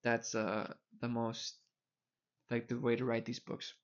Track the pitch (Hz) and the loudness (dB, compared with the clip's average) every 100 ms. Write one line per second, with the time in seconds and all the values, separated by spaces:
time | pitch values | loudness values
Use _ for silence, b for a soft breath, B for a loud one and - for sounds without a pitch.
0 | 120 117 - 113 107 107 - - _ - | 4 2 0 -2 0 0 -4 -8 _ -6
1 | 120 117 113 - - - _ _ _ _ | -2 0 -2 -4 -8 -12 _ _ _ _
2 | _ _ _ _ _ 120 117 120 120 113 | _ _ _ _ _ -2 0 0 4 4
3 | 127 117 113 117 - 117 - - | 4 0 0 -6 -6 -8 -8 -14